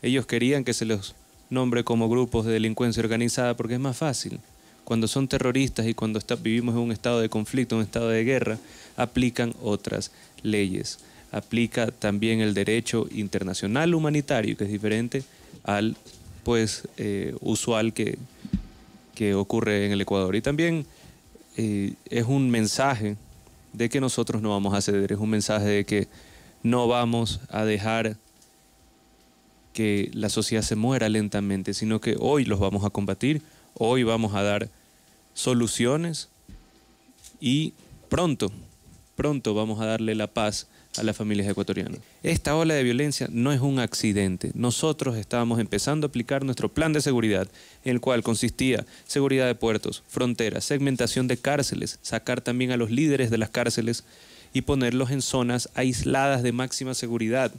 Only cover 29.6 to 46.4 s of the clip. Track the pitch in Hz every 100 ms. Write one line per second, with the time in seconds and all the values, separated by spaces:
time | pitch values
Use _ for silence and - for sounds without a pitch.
29.6 | _ - 110 104 - - 107 113 107 113
30.6 | - 107 113 135 110 107 104 104 101 98
31.6 | 95 98 107 110 117 - 113 147 123 98
32.6 | 95 98 101 - 101 98 127 151 - -
33.6 | - - 113 131 113 113 110 101 101 104
34.6 | - - _ _ _ _ _ - - 123
35.6 | 113 - 117 147 170 151 - _ - -
36.6 | - _ _ _ _ _ - - - 135
37.6 | 156 - - - - 147 175 139 98 104
38.6 | - - - - - - 139 143 113 104
39.6 | 110 107 110 110 110 110 104 - 107 107
40.6 | - - - - 110 104 107 104 98 98
41.6 | 98 95 - - - - - 165 - 151
42.6 | 160 151 123 120 147 135 131 117 123 139
43.6 | 139 135 117 - 113 101 98 90 - -
44.6 | 120 113 160 147 135 113 101 120 117 117
45.6 | 104 101 - 151 139 127 113 139